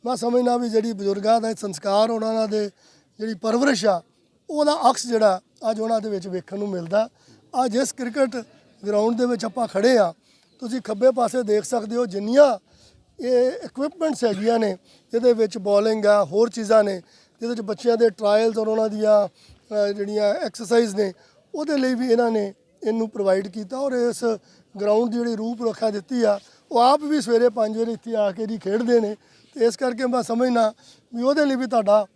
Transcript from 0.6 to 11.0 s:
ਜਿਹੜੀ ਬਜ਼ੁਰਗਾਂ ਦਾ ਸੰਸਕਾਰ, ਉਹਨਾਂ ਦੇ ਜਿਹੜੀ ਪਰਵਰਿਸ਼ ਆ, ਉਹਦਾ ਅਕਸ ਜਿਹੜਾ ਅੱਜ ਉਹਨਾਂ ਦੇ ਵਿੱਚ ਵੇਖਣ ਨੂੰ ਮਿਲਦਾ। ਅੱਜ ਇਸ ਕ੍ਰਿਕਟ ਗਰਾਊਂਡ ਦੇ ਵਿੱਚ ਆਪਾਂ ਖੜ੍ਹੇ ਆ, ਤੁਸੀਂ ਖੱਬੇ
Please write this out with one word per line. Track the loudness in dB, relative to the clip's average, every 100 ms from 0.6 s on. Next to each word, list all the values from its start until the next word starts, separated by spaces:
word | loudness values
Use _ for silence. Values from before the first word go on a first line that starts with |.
| 0
ਜਿਹੜੀ | 0 0
ਬਜ਼ੁਰਗਾਂ | -4 -4 -2 2 2
ਦਾ | 2
ਸੰਸਕਾਰ, | -6 -8 -8 -2 2 2
ਉਹਨਾਂ | 0 -2 -2 -2
ਦੇ | -2 -4 _ _ _ _ _
ਜਿਹੜੀ | -10
ਪਰਵਰਿਸ਼ | -6 -2 0 2 2 0
ਆ, | 0 -4 _ _ _ _
ਉਹਦਾ | 0 0 4 2
ਅਕਸ | 2 -2
ਜਿਹੜਾ | 2 2 2 _ _ -6
ਅੱਜ | -4
ਉਹਨਾਂ | -2 -2
ਦੇ | -2
ਵਿੱਚ | -6 -6
ਵੇਖਣ | -10 -8 -8
ਨੂੰ | -6
ਮਿਲਦਾ। | -6 -2 -2 -2 _ _ _ _ -2 -2
ਅੱਜ | 0
ਇਸ | -2
ਕ੍ਰਿਕਟ | -4 -8 -2 -2 -2 -12 _ _ _ -2
ਗਰਾਊਂਡ | 0 0 0
ਦੇ | -2
ਵਿੱਚ | -2 -4
ਆਪਾਂ | -4 -4
ਖੜ੍ਹੇ | 2 4 4
ਆ, | 4 0 _ _ _ _
ਤੁਸੀਂ | -8 -8
ਖੱਬੇ | -6 2